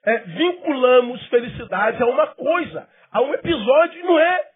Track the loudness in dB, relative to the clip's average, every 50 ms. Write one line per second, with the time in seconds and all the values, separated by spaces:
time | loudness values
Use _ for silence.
0 | _ 0 -2 -2 -4 -10 -4 -2 -2 -2 -2 -4 -4 -4 -2 0 4 4 2 2
1 | 0 -6 -10 -12 -10 -2 -2 -2 -2 -2 -12 -12 -10 -8 -4 -2 -2 -2 0 0
2 | -2 0 2 0 -2 -2 -4 -8 -2 -2 0 0 -2 -6 -10 -14 -16 _ _ _
3 | _ _ _ -2 -2 0 -2 -6 -4 -4 -4 -2 0 2 4 4 4 2 0 -10
4 | 0 2 4 4 4 4 2 -2 -4 -8 _